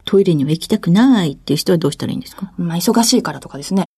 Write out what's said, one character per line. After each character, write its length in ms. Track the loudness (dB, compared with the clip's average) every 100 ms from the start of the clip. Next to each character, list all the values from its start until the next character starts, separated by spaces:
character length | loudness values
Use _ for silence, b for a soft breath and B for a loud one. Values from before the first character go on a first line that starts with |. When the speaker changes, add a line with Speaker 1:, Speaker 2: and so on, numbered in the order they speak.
Speaker 1:
ト 140 | 0 2
イ 60 |
レ 100 | 4
に 100 | 2
は 60 | 0
行 100 | -2
き 60 | -2
た 100 | -2
く 120 | 2
な 340 | 4 4 4
い 80 | 0
っ 40 | -6
て 160 | -4
い 20 |
う 20 | -4
人 140 | 0
は 80 | 0
ど 100 | -2
う 40 |
し 40 | -4
た 100 | -8
ら 60 |
い 40 | -8
い 20 |
ん 20 |
で 60 | -12
す 80 |
か？ 180 | -14 -14 -8
Speaker 2:
ま 160 | -6
あ、 20 | -2
忙 240 | 0 2
し 80 | 4 2
い 60 |
か 100 | 0
ら 60 | -10
と 100 | -14
か 100 | -16
で 40 |
す 120 | -4
ね。 100 | -4 -4